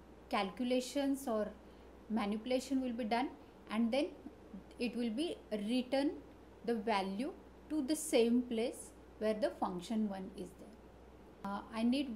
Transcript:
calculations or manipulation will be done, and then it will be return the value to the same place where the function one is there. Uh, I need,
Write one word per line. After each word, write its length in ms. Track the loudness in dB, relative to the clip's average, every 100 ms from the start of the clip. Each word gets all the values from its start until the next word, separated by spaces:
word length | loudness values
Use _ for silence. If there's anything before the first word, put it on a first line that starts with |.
| -20 -20 -2
calculations 960 | 0 0 0 2 2 2 0 2 0 0
or 200 | 0 0 -4 -16 -18 -20 -18 -4
manipulation 720 | 0 0 -2 0 0 2 0
will 100 | 0
be 120 | -2
done, 240 | 2 2 2 -4 -16 -20 -4
and 200 | 2 4
then 160 | 4 2 -2 -14 -16 -14 -14 -14 -4
it 180 | -2 0
will 140 | -2
be 260 | 0 -2 -4 -4
return 580 | -4 0 0 2 2 2 0 -8 -18 -20 -8 -2
the 80 |
value 580 | 0 2 2 2 -2 -4 -6 -14 -20 -4
to 120 | -2
the 140 | 2 0
same 460 | 4 6 8 6
place 480 | 4 2 0 -2 -12 -16 -20 -2
where 160 | 0
the 160 | 2 2 2
function 480 | -2 -2 -2 0 0
one 220 | -2 -8 -10
is 120 | -10 -12
there. 920 | -16 -18 -20 -20 -20 -20 -20 -10 -6
Uh, 100 | -6 -6
I 80 | 0
need, 280 | 4 4 2